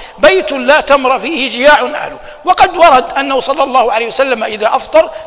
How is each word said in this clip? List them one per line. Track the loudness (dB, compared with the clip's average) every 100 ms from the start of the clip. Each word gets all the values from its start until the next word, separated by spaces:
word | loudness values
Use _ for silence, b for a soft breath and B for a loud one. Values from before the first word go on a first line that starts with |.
| B B
بيت | 2 2 -2
لا | -4 0 2
تمر | 2 2 2 -2
فيه | -4 -4 -4
جياع | 0 4 4
أهله. | 2 -6 -10 -12 B B -2
وقد | 2 2 4
ورد | 4 4 0 -4
أنه | -4 -2
صلى | -2 -2
الله | 0 0 0
عليه | -2 -2
وسلم | -2 -2 -2
إذا | -4 -4 -2
أفطر | -2 0 2 2 B